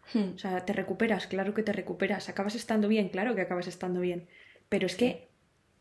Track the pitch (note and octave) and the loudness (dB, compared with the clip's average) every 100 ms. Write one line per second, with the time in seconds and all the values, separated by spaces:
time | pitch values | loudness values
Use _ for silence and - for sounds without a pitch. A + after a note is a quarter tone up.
0 | - A3+ F#3+ F3+ G3 F#3 F3+ G3 F#3+ F3+ | -4 0 0 -2 -4 -4 0 -2 -2 0
1 | A3+ G3 - F#3 F#3+ G#3 G#3+ F#3+ F3+ F3 | 2 2 0 -2 0 0 0 -2 -4 -2
2 | F#3+ G3 - F3+ G3+ A3+ - A3 G#3 A3 | 0 0 -4 -4 -2 -4 0 2 4 4
3 | F#3+ F#3+ A3+ G#3+ F3 F3+ F3+ F3 F#3 F3+ | 2 0 0 0 0 -2 -4 -6 -4 0
4 | F3+ F3 E3+ - - - _ G3 F#3 - | 0 -2 -6 -20 -20 -20 _ 0 0 2
5 | B3 - - _ _ _ _ _ | 2 2 -10 _ _ _ _ _